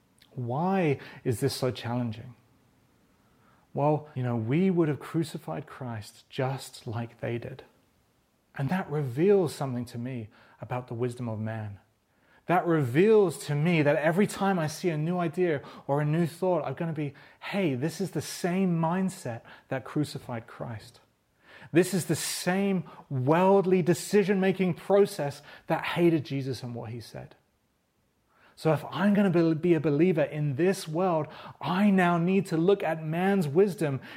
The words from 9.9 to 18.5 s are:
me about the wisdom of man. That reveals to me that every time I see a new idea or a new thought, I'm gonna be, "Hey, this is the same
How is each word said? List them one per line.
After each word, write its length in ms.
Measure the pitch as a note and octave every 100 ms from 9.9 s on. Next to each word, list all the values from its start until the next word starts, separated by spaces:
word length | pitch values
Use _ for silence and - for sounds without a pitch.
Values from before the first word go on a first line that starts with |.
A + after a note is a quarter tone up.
| A#2+
me 300 | B2 B2+ G#2+ - - _
about 280 | A2 B2 B2+
the 60 |
wisdom 320 | A#2 B2 A#2+ A#2+
of 120 | G#2+
man. 380 | A2 A2 G#2 G2 _ _ _ _ _ _ -
That 200 | F3 E3+
reveals 720 | D#3+ B2+ C#3 G#3+ G#3+ F#3 - -
to 80 |
me 280 | C#3+ E3 E3
that 140 | C#3+ C#3+
every 300 | D#3 E3+ G#3
time 320 | - G3 F3+
I 80 | D3+
see 240 | - F3
a 80 | D3+
new 200 | D#3+ F3+
idea 440 | E3+ F3+ F3+ C#3 - - -
or 140 | C#3+
a 40 |
new 220 | D3 D#3+ D#3
thought, 380 | - F#3 E3+
I'm 100 | C3+
gonna 180 | C3 E3
be, 220 | D#3 D3 - - _
"Hey, 340 | - G3 F3
this 260 | B2 D#3 D#3+
is 100 | F#3
the 100 | D3+
same 580 | - - F3+